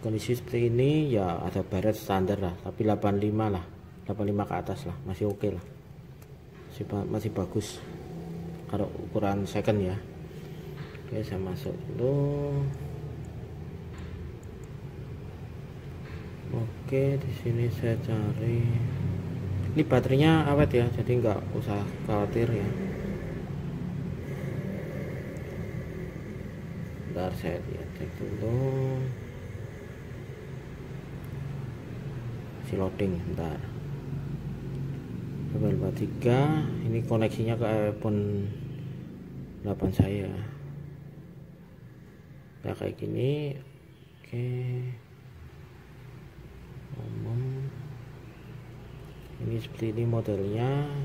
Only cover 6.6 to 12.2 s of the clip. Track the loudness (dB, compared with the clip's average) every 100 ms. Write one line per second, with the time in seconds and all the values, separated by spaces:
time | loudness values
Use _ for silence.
6.6 | -14 -8 -2 0 0 0 0 0 2 0
7.6 | -2 -8 -10 -10 -8 -8 -8 -6 -8 -8
8.6 | -4 -2 -2 -2 -2 2 2 2 2 2
9.6 | 4 4 4 0 -4 -10 -10 -10 -10 -10
10.6 | -10 -8 -10 -10 -6 -4 -2 -2 -2 -2
11.6 | -4 -4 -4 0 2 4